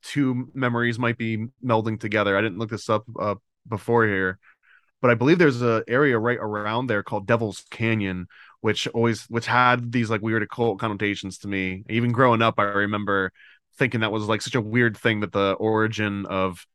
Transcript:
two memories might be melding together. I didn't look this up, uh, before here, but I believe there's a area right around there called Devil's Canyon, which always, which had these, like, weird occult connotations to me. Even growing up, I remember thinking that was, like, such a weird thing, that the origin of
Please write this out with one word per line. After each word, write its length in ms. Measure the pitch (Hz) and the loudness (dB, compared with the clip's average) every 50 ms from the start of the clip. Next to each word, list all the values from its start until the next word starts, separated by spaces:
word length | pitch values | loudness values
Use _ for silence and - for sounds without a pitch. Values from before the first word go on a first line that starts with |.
| _ | _
two 460 | - - 143 143 131 127 123 127 123 - | -6 -2 0 0 2 0 -2 -4 -6 -6
memories 460 | 135 131 123 120 117 120 120 117 110 | -2 -2 0 0 0 0 0 -2 0
might 180 | 120 117 117 - | -2 -2 -2 -2
be 280 | 117 113 113 104 110 120 _ _ - | -4 -4 -4 -4 -6 -8 _ _ 0
melding 340 | 127 117 110 107 113 110 104 | 2 2 2 2 0 -4 -4
together. 400 | - 110 104 107 104 101 98 98 | -4 -2 0 2 2 4 4 2
I 40 | |
didn't 160 | 107 110 90 95 | 2 0 -2 -4
look 140 | 113 110 | -8 -6
this 180 | 117 104 - - | -6 -8 -2 0
up, 160 | 113 107 - - 113 - | 0 0 0 -6 -8 -4
uh, 180 | - 104 101 98 _ _ _ _ _ - | -4 -4 -4 -4 _ _ _ _ _ -8
before 360 | 113 101 - - 117 117 113 | -8 -8 -2 2 4 4 4
here, 340 | 104 101 95 95 92 92 - _ - _ _ _ _ - _ _ _ _ _ | 4 2 0 0 -2 -4 -6 _ -20 _ _ _ _ -20 _ _ _ _ _
but 100 | - 123 | 2 2
I 40 | 120 | 4
believe 220 | 110 120 139 170 180 | 4 4 4 4 6
there's 240 | 170 147 131 120 | 6 4 4 2
a 220 | 123 120 113 110 - - | 0 0 0 0 0 0
area 300 | 117 131 151 143 123 113 | 0 2 2 2 2 2
right 200 | 110 120 123 113 | 2 0 -2 -2
around 480 | - 107 104 104 104 104 110 120 131 127 | -4 -6 -6 -4 -4 -2 -2 -2 -2 0
there 160 | 110 101 98 | -2 -2 -2
called 240 | - - 107 98 92 | -4 -6 -6 0 0
Devil's 360 | 120 113 113 107 92 - - _ | 0 2 2 -2 -6 -8 -14 _
Canyon, 560 | - - 113 113 113 110 101 95 92 90 90 - - - - - - _ | -8 -2 0 0 0 0 0 -2 -4 -6 -8 -10 -14 -20 -20 -20 -20 _
which 260 | - 113 104 - - - | -2 -2 0 0 -2 -4
always, 360 | - 117 117 117 113 104 - - | -2 0 2 2 0 -2 -6 -6
which 180 | 113 117 113 | -6 -6 -2
had 460 | - 110 120 123 123 123 123 120 120 | 0 2 4 4 4 4 2 0 -2
these, 180 | 117 127 117 107 | 0 0 0 0
like, 120 | 113 107 | -2 -2
weird 220 | 98 113 110 113 107 | -2 -2 -2 -2 -2
occult 360 | 101 - - 120 117 101 98 | -4 -4 -2 0 0 0 -2
connotations 580 | 120 113 104 98 107 101 101 - - 98 92 - | -4 -6 -4 -2 -2 -2 -2 -4 -6 -10 -12 -10
to 80 | - 101 | -10 -6
me. 380 | 101 95 95 92 92 92 107 - | -4 -2 -2 -4 -4 -8 -8 -4
Even 220 | 107 113 120 120 | -2 -2 0 0
growing 300 | 117 113 135 127 117 110 | 2 4 4 4 4 4
up, 140 | 117 113 110 - | 2 2 2 2
I 60 | 104 | -2
remember 680 | 101 101 101 101 104 107 104 104 98 101 98 95 92 _ _ - - - _ _ _ _ - | 0 0 0 0 0 0 -4 -2 -2 -2 0 -2 -4 _ _ -20 -20 -20 _ _ _ _ -2
thinking 240 | 143 123 113 117 | -2 0 2 0
that 100 | 113 107 | 0 0
was, 160 | 101 110 104 104 | 0 -2 0 0
like, 140 | 110 107 | -2 -2
such 140 | - - - | -2 -4 -4
a 60 | 131 | -4
weird 360 | 107 107 110 123 120 117 104 - | -4 0 2 2 2 2 0 0
thing, 220 | - 120 110 104 | 0 0 0 0
that 100 | 104 95 | -2 -2
the 200 | - 101 98 98 95 | 0 0 2 2 0
origin 720 | - 104 110 110 107 110 110 110 107 110 104 101 101 98 | 0 0 0 2 2 0 0 0 -2 -2 -2 -2 -4 -6
of 400 | - 98 95 95 95 90 85 - _ | -4 -2 -2 -2 -2 -4 -6 -16 _